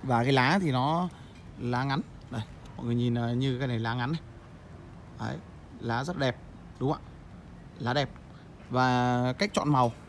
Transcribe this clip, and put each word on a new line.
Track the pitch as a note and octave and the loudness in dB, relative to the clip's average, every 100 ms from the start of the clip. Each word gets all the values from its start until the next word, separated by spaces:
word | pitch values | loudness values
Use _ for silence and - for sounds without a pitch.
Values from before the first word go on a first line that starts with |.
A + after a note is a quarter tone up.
Và | C3 A#2+ | 4 4
cái | B2 | 6
lá | C3+ B2+ F#3 | 6 6 6
thì | F3 | 4
nó | B2+ C#3 E3 F3+ - - - - - | 2 2 2 0 -4 -16 -16 -16 -6
lá | A#2+ B2 | -2 0
ngắn. | C3+ C3+ - - - | 2 0 -2 -10 -8
Đây, | A#2+ G#2+ - - - | -6 -6 -10 -14 -8
mọi | A#2 | 0
người | |
nhìn, | A#2+ A#2+ | 2 2
ờ, | A#2+ A#2 | 2 2
như | A#2+ C3+ B2 | 2 2 0
cái | C3+ | 0
này | A#2 | 0
lá | A2+ | 0
ngắn | B2 B2 | 0 0
này. | D#3+ - - - - - - - - - - | -2 -6 -16 -18 -18 -16 -16 -16 -16 -16 -6
Đấy, | A2+ B2+ - - - - | -6 -6 -10 -16 -16 -8
lá | A#2 A#2 | -2 0
rất | C#3 F3+ | 0 0
đẹp, | C3+ - - - - - | 0 0 -8 -16 -16 -2
đúng | C3 | 0
không | D3 | 0
ạ? | - - - - - - - - | -4 -16 -16 -16 -16 -16 -16 -6
Lá | B2+ | 0
đẹp. | C3 C3+ - - - - - - | 2 0 -4 -16 -18 -18 -18 -2
Và | B2 B2+ B2 B2 B2 B2 | 4 6 6 4 4 2
cách | B2+ G#3 | 2 2
chọn | - D3 | 2 4
màu | C#3 A#2+ A#2 | 6 6 2